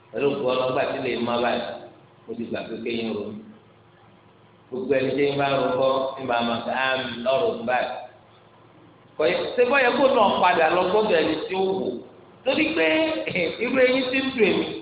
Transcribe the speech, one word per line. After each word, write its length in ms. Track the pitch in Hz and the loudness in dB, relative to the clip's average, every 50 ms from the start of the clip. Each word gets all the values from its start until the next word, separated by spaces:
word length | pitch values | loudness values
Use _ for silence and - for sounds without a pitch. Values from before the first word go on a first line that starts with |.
| _ | _
Pẹ̀lú 200 | - 107 113 139 139 | -12 -6 -2 0 0
ògùn 200 | - - 120 127 | 0 0 -2 -2
ọlọ́gbà 340 | 127 127 131 127 131 139 123 | 0 0 0 0 0 -2 -2
tí 140 | - 135 131 | -2 -4 -4
lè 100 | 131 123 117 | -4 -4 -4
má 180 | 117 117 120 120 | -2 -2 -2 -2
báyìí, 280 | 120 123 117 107 98 - 98 - - - - - - - - - - | 0 0 0 -2 -2 -4 -8 -10 -12 -16 -20 -20 -20 -20 -20 -20 -20
mo 120 | - 117 | -16 -12
ti 120 | 113 117 113 | -10 -10 -8
gbà 160 | - 110 - | -8 -8 -8
pé 140 | - 110 113 | -8 -10 -10
kéyìn 320 | 107 113 120 117 117 113 110 | -8 -6 -6 -6 -4 -4 -4
ro 140 | 104 104 | -6 -6
mi. 160 | 101 104 104 104 - - - - - - - - - - _ _ - - - - _ - _ _ _ _ _ - - _ | -8 -8 -10 -12 -16 -18 -20 -20 -20 -20 -20 -20 -20 -20 _ _ -20 -20 -20 -20 _ -20 _ _ _ _ _ -20 -16 _
Gbogbo 220 | 127 127 131 131 139 | -8 -8 -2 0 0
ẹni 160 | 127 131 127 | 2 2 0
tí 140 | 127 143 143 | 0 2 0
ń 120 | 143 139 | 2 2
bá 100 | 143 139 139 | 0 0 0
ro 180 | 135 127 127 127 | 0 0 0 0
kọ́, 220 | 127 131 131 131 135 135 131 135 - | 0 2 2 2 2 0 -2 -4 -6
ń 120 | 135 131 | -8 -4
bá 100 | 123 120 117 | -2 0 0
máa 220 | 120 117 113 - | 0 0 -2 -4
fẹ́, 140 | - 120 123 | -4 -4 -4
á 140 | 127 131 131 131 127 123 120 117 | -2 0 0 0 -2 -4 -6 -8
lọ́rùn 480 | 117 120 131 135 131 120 113 117 117 113 | -4 -2 0 2 2 2 0 -2 -2 -2
báyìí. 260 | 120 127 120 - - - - - - - - - - - - - - - - - - - - - - - - - - | -2 0 0 -2 -4 -6 -10 -12 -16 -20 -20 -20 -20 -20 -20 -20 -20 -20 -20 -20 -20 -20 -20 -20 -20 -20 -20 -20 -16
Kọ̀ 120 | - - 156 | -4 -2 0
yẹ, 100 | 170 180 175 - - | 0 0 0 -2 -2
ṣé 140 | - 247 247 | 0 0 2
bọ́ 140 | 247 277 277 | 4 4 4
yẹ 120 | 254 247 | 4 2
kó 140 | - 285 277 | 4 4 4
náà 220 | 254 247 240 208 - - | 4 6 4 4 4 4
padà 300 | 196 185 180 175 170 160 160 | 4 4 4 6 4 4 4
lọ 140 | 165 180 | 4 2
sọ́dọ̀ 340 | 185 185 196 214 214 - 180 | 2 2 2 2 2 4 2
ẹni 180 | 160 151 160 156 151 | 2 2 0 0 -2
tí 160 | - - 190 | -4 -4 -2
ó 80 | 190 190 | -2 0
wò? 220 | 190 190 190 196 - 180 - - - - - - - - - | 0 0 -2 -2 -4 -6 -8 -12 -16 -20 -20 -20 -20 -20 -4
Torí 240 | - 254 - 311 311 320 | -2 0 0 2 0 0
pé 180 | 320 330 320 320 311 311 320 311 311 320 320 | 2 2 2 4 4 2 2 0 -2 -4 -4
<laughs> 280 | - - 185 165 - - | -4 -2 -2 -2 -2 -2
irú 200 | - 220 - 262 | -4 -4 0 4
eyín 280 | 262 254 254 254 269 254 | 4 4 4 4 2 0
tí 140 | 254 262 269 | 0 -2 -2
ń 80 | 262 | -2
dùn 180 | 254 - 233 208 | -2 2 2 2
èmi, 220 | - 202 - - - - - | 4 4 2 -2 -4 -6 -10